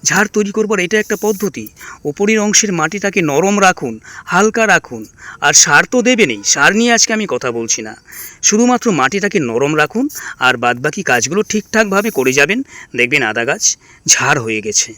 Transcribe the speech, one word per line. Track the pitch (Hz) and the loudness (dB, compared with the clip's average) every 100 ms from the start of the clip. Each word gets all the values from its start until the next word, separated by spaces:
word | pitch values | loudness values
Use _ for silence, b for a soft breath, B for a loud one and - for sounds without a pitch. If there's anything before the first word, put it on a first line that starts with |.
ঝাড় | - 185 208 | -2 0 0
তৈরি | 214 202 | 0 -2
করবার | 202 214 208 | -2 -2 -2
এটা | 180 214 | 0 0
একটা | 208 208 | -2 -2
পদ্ধতি, | 208 208 202 127 107 _ B B 147 | -2 -2 -4 -6 -14 _ B B -10
ওপরের | 147 202 220 | -2 0 2
অংশের | 208 202 214 | 2 2 0
মাটিটাকে | 175 156 202 202 196 | 0 -2 -2 -2 0
নরম | 160 139 190 202 | 2 2 2 4
রাখুন, | 190 180 139 110 B B B | 4 2 -4 -8 B B B
হালকা | 175 208 214 214 | 0 2 2 2
রাখুন, | 175 - 117 107 _ B B | 2 0 -14 -14 _ B B
আর | 147 | 0
সার | 147 - 147 175 | 2 4 4 4
তো | 254 | 2
দেবেনই, | 240 247 185 104 101 | 2 2 2 0 -4
সার | - 143 202 | 2 2 4
নিয়ে | 240 | 2
আজকে | 233 - | 2 2
আমি | 220 208 | 0 -2
কথা | 123 127 | -4 -4
বলছি | 117 113 - | -6 -4 -6
না, | 110 110 _ B B B | -6 -14 _ B B B
শুধুমাত্র | - 214 240 247 - | 0 2 4 2 2
মাটিটাকে | 170 131 202 196 196 | 2 0 0 -2 -2
নরম | 131 113 139 151 | -2 0 0 2
রাখুন, | 151 220 277 B B B | 0 0 -4 B B B
আর | 127 123 | 0 0
বাদবাকি | 120 120 143 175 | 0 0 -4 -4
কাজগুলো | 170 127 - 180 | 0 0 0 -2
ঠিকঠাকভাবে | 214 214 - 220 220 196 208 | -2 -4 -2 0 2 0 0
করে | 151 131 | 0 0
যাবেন, | 131 143 220 269 B B 123 | 2 2 0 -4 B B -2
দেখবেন | 123 143 | 0 0
আদা | 117 107 117 | 0 -2 -2
গাছ | 180 - - b b - | 0 -2 -4 b b -2
ঝাড় | - 127 147 | 0 2 0
হয়ে | 113 110 | 0 -4
গেছে। | 107 104 - | -2 -4 -4